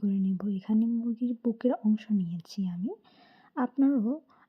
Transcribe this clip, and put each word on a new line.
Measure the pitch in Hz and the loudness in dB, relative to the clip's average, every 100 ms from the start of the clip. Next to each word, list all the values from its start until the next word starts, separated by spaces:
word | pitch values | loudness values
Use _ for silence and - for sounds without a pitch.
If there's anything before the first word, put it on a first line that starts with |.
করে | 208 196 190 | 0 2 0
নেব। | 185 202 190 | 0 -2 -4
এখানে | - 214 233 233 | 0 2 2 0
মুরগির | 233 233 247 233 | -2 -2 -4 -2
বুকের | 240 226 247 302 214 | -4 0 0 0 2
অংশ | 214 - 208 | 0 0 -2
নিয়েছি | 170 170 - - 185 | 0 -6 -8 -6 -4
আমি। | 175 220 427 _ _ - - _ - | -4 -6 -8 _ _ -20 -20 _ -4
আপনারাও | 247 - 277 277 214 311 - _ | -2 2 4 4 2 -2 -8 _